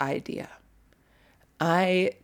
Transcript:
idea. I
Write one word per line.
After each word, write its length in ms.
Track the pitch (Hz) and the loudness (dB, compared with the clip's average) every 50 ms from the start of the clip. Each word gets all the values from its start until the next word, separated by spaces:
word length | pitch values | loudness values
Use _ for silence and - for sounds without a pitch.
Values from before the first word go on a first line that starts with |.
idea. 480 | 139 135 143 - - - - - - - - - _ _ _ _ _ _ _ _ _ _ _ _ _ _ _ _ _ _ _ - | -4 -2 -2 -4 -6 -8 -8 -10 -10 -12 -14 -20 _ _ _ _ _ _ _ _ _ _ _ _ _ _ _ _ _ _ _ -2
I 500 | 156 165 165 175 190 185 185 185 185 - - - | 0 2 2 2 2 2 2 2 2 0 -2 -6